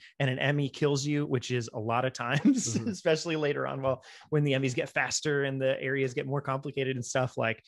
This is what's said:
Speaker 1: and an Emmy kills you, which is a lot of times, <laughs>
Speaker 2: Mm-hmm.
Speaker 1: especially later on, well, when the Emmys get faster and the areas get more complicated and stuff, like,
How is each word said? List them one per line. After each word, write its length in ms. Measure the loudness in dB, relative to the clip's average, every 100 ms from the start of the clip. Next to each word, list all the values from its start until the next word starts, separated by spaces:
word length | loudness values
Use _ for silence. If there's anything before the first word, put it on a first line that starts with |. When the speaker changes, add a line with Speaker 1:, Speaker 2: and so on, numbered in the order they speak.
| -10 -2
Speaker 1:
and 100 | 0
an 100 | 2
Emmy 300 | 2 2 0
kills 360 | 0 2 2 0
you, 200 | -2 0
which 260 | -2 0
is 180 | -4 -4
a 60 | -6
lot 260 | -2 0 0
of 80 |
times, 640 | -2 -2 2 4 4 2 -2
<laughs> 60 | -4
Speaker 2:
Mm-hmm. 0 |
Speaker 1:
especially 480 | -2 2 2 2 0
later 300 | 0 0 -2
on, 140 | -2
well, 220 | -2 -2 -6 -18 -2
when 140 | 2 4
the 80 |
Emmys 220 | 2 2 0
get 140 | -2
faster 540 | -2 -2 -2 0 0 0
and 160 | 0
the 200 | 0 0
areas 320 | -2 0 0
get 140 | -2 -2
more 140 | -2
complicated 540 | -2 -4 -4 -4 -2 -2
and 80 | -2
stuff, 320 | 0 0 0
like, 260 | -2 -2